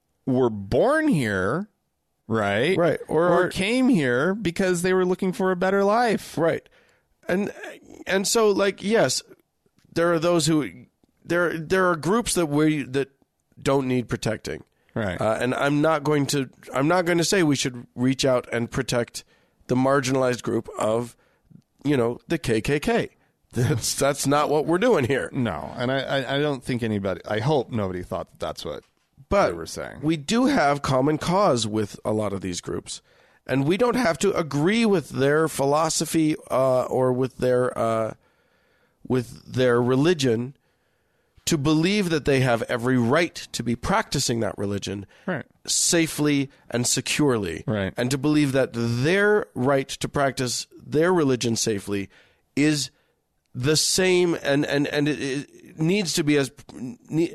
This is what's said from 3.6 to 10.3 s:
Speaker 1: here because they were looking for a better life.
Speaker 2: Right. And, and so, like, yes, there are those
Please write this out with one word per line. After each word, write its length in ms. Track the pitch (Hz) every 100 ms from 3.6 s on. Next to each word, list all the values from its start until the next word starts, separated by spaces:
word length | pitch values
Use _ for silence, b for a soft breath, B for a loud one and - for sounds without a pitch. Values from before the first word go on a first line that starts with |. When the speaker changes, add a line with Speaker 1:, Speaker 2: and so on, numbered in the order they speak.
| 196 254 254
Speaker 1:
here 440 | 196 131 123 170
because 460 | 214 175 170 185 175
they 120 | 185
were 100 | 185
looking 280 | 185 180 190
for 180 | 170 185
a 40 | 180
better 280 | 185 196
life. 540 | 196 226 240 - - 139
Speaker 2:
Right. 280 | 165 123 _ b b b b _ -
And, 240 | 185 202 - - - - - -
and 200 | 190 190
so, 240 | 233 214
like, 320 | 196 202 -
yes, 400 | 196 220 135 - - - _ _ _ _ _
there 200 | 165 170
are 40 | 165
those 280 | 170